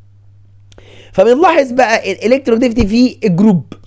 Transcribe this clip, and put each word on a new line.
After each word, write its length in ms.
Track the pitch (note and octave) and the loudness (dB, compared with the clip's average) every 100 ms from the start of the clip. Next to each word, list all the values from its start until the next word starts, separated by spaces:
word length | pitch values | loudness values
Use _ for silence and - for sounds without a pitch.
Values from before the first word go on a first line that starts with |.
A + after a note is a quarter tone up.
| - _ - - - - - - - - - | -20 _ -20 -20 -20 -20 -20 -20 -20 -20 -8
فبنلاحظ 600 | - G#3 B3+ F4+ E4 C4+ | 0 2 2 2 2 -2
بقى 400 | B3 A#3 A3 G3 | -2 0 -2 -4
الإلكترو 440 | F#3+ G#3 C4+ C#4 A3+ | -4 0 0 0 -2
نيجاتيفيتي 300 | B3 A3+ G3+ | 0 -2 -2
في 380 | A3+ B3+ - A3 | 0 0 -2 -4
الجروب، 360 | E3+ G#3+ F3+ - - | 2 2 0 -4 -20